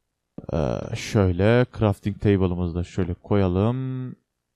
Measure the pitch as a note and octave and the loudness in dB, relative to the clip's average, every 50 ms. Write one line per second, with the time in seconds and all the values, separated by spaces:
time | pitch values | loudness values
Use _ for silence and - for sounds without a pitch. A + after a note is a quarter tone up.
0 | _ _ _ _ _ _ _ - - - - D#2+ D2+ C2 A1+ G1+ - - - A#2 | _ _ _ _ _ _ _ -18 -10 -6 -4 -2 -2 -2 -2 -4 -6 -8 -10 -10
1 | - - - A2+ G2 F#2 F2+ E2+ F#2+ G#2+ A#2 B2 B2+ - - - A2+ G#2 G2 - | -8 -2 0 2 2 2 2 2 4 4 4 4 2 0 0 0 0 0 0 0
2 | - G#2 G2 - - G#2+ G2+ F#2+ F#2 F2+ F2+ F2 F2+ E2+ E2 F2 F2 - - - | -4 -6 -6 -2 2 2 4 4 2 0 0 0 -4 -2 -2 -4 -6 -6 -4 -4
3 | F#2 E2 F2+ - - - G#2+ G2+ G2 F#2 F2 F#2 G2+ A2+ B2 C3 C3 C3 C3 B2+ | -4 -4 -4 -8 -4 0 0 2 2 2 2 2 2 2 0 -2 -4 -6 -6 -8
4 | B2+ B2+ - _ _ _ _ _ _ _ _ | -8 -10 -12 _ _ _ _ _ _ _ _